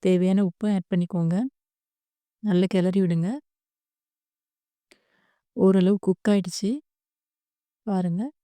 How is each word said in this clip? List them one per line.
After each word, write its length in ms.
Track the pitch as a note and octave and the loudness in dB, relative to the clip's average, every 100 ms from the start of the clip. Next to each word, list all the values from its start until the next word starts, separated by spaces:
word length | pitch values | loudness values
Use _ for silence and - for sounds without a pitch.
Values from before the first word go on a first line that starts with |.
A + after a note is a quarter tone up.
| F#3 | 2
தேவையான 380 | F3+ F#3 F#3+ G3 | 2 2 2 0
உப்பை 220 | - G#3 G3 | -2 -2 -2
ஆட் 120 | - | -2
பண்ணிக்கோங்க. 420 | F#3 F3 F3+ E3 F3+ B3+ _ _ _ _ _ _ _ _ _ G#3+ | -2 -2 -2 -2 -2 -4 _ _ _ _ _ _ _ _ _ -2
நல்லா 200 | F3+ F#3 G3 | 0 0 0
கிளறி 260 | F3+ F#3+ F#3 | 0 0 0
விடுங்க. 240 | E3+ E3 C4+ _ _ _ _ _ _ _ _ _ _ _ _ _ _ _ _ _ _ _ _ _ - F#3+ | 0 -2 -6 _ _ _ _ _ _ _ _ _ _ _ _ _ _ _ _ _ _ _ _ _ 0 2
ஓரளவு 340 | F#3+ F3+ G3+ - | 4 2 2 0
குக் 240 | F#3 - | -2 0
ஆயிடுச்சு. 380 | G3+ F3+ - G3 C#4 - _ _ _ _ _ _ _ _ _ - | 0 0 -6 -6 -6 -10 _ _ _ _ _ _ _ _ _ -6
பாருங்க. 400 | F#3+ F#3 E3+ B3 - | -4 -2 -4 -6 -10